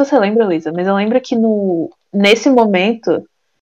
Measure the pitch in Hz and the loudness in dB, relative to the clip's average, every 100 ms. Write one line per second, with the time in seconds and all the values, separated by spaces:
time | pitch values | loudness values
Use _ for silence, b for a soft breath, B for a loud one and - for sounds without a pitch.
0 | 277 285 202 220 214 165 160 170 185 196 | 0 2 0 0 0 -2 -4 -6 -2 -2
1 | 208 254 254 240 226 214 196 170 156 - | 0 -2 -2 -2 0 0 -2 -4 -6 -12
2 | _ 202 202 226 285 254 220 185 196 233 | _ 0 2 2 4 2 2 2 0 -2
3 | - 147 - _ _ _ _ | -2 -4 -6 _ _ _ _